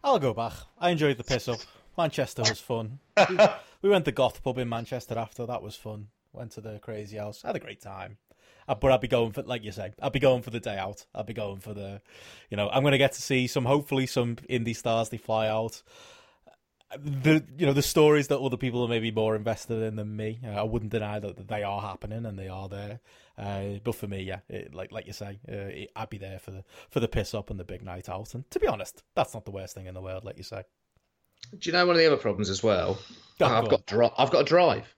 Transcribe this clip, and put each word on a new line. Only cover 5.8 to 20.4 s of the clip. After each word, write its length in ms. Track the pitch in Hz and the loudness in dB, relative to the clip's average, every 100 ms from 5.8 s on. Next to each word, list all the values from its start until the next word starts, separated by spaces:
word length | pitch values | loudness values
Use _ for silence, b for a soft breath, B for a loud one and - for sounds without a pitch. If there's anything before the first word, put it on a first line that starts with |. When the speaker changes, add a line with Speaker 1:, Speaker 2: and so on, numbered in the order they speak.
| - 107 104 _ _ | -12 -12 -14 _ _
Speaker 1:
Went 220 | - 117 | -16 -14
to 80 | - | -14
the 180 | 107 107 | -14 -14
Crazy 380 | - 107 104 107 | -12 -10 -10 -10
House. 240 | 104 107 | -10 -10
Had 160 | - 175 | -6 -6
a 20 | |
great 220 | - 104 | -8 -16
time. 360 | 101 95 92 104 _ b b b b | -14 -14 -14 -16 _ b b b b
Uh, 80 | 120 | 0
but 160 | 135 | 4
I'd 100 | 127 | 4
be 60 | 110 | 4
going 240 | 123 117 | 2 0
for, 100 | 104 | -2
like 220 | 120 123 | -8 -8
you 80 | 107 | -8
say, 220 | 101 95 - | -10 -12 -6
I'd 120 | 131 | -4
be 80 | 139 | 2
going 240 | 135 123 | 4 4
for 80 | 120 | 0
the 80 | 117 | -8
day 180 | 110 98 | -6 -6
out. 260 | 95 101 - - | -6 -10 -14 -10
I'd 100 | 104 | -8
be 80 | |
going 260 | 113 104 98 | -6 -6 -8
for 140 | 104 | -12
the, 300 | 104 98 101 B B B B B | -12 -12 -14 B B B B B
you 60 | 101 | -2
know, 120 | 104 | 0
I'm 140 | 135 | 4
gonna 160 | 143 135 | 4 6
get 140 | 135 | 4
to 80 | - | 2
see 260 | - 135 127 | 0 0 2
some, 180 | 147 123 | 0 2
hopefully 400 | 143 143 135 131 | 2 2 -2 0
some 300 | - 120 117 - | 0 -2 -4 -4
indie 280 | 127 117 113 | -2 -2 -4
stars, 340 | 120 113 113 | 0 0 -2
they 80 | 120 | -6
fly 300 | - 110 110 | -2 0 0
out. 340 | 110 113 - _ b b b b b - _ _ _ _ 135 | 0 -2 -8 _ b b b b b -20 _ _ _ _ -12
The, 460 | 147 139 139 156 - 147 | -8 0 4 4 2 0
you 80 | 151 | 2
know, 60 | |
the 80 | 139 | 4
stories 460 | 143 - 151 151 139 | 4 6 8 8 4
that 120 | 139 | 0
other 180 | 135 120 | 0 -2
people 260 | 131 120 | -2 0
are 40 | 120 | 0
maybe 220 | 117 113 | 0 0
more 240 | 110 110 110 | 2 2 2
invested 460 | 107 110 - 113 | -2 -4 -4 -4
in 140 | 110 107 | -2 -4
than 200 | 104 107 | -8 -6
me, 240 | 110 117 | -8 -8